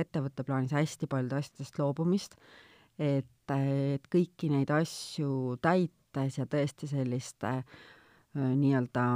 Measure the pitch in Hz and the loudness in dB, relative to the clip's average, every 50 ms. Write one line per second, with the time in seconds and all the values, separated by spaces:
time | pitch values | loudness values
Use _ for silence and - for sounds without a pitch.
0 | 165 - - 160 135 139 - - 127 139 135 131 131 127 147 147 156 - - - | -2 -2 -2 -4 -4 -4 -6 -6 -6 -2 -2 -2 0 0 0 0 0 0 -2 -6
1 | 160 - 139 131 127 123 135 143 143 - _ - 139 - - - 143 143 143 160 | -4 -2 -2 -2 -2 -2 -2 -4 -4 -6 _ -14 -14 -10 -4 -2 0 0 0 0
2 | 165 175 190 202 - - - _ - - - - - - - - _ _ _ - | 2 2 2 0 -2 -6 -18 _ -20 -20 -20 -20 -20 -20 -20 -20 _ _ _ -2
3 | 151 143 139 135 131 - _ _ _ - 139 139 139 139 135 139 139 139 139 139 | 0 0 0 0 -2 -4 _ _ _ -2 0 0 2 2 2 2 0 0 -2 -2
4 | _ - - 175 175 - _ - 170 151 143 139 139 147 151 156 165 - - - | _ 2 2 2 2 2 _ -4 -2 2 2 2 2 2 2 2 2 0 -4 -10
5 | - - - 165 147 139 135 131 127 127 123 120 - 165 180 185 175 - _ _ | -12 -10 -4 -4 -2 0 0 0 -2 -2 -2 0 2 2 4 4 2 0 _ _
6 | _ _ - 139 135 135 - 139 127 - 147 147 143 139 - - 156 139 143 139 | _ _ -4 -4 -2 -2 -2 -4 -4 -2 0 0 0 -2 -4 -8 -8 -4 -2 -2
7 | 131 123 120 131 - - - - - 110 131 131 123 - - - - - - - | -2 0 -2 -4 -6 -8 -12 -6 -4 -4 -4 -4 -6 -10 -16 -20 -20 -20 -20 -20
8 | - - _ _ _ _ - 143 135 131 127 139 143 135 139 127 123 - - 123 | -20 -20 _ _ _ _ -4 -2 0 2 2 4 4 4 4 2 0 0 0 0
9 | 123 123 123 | 2 2 4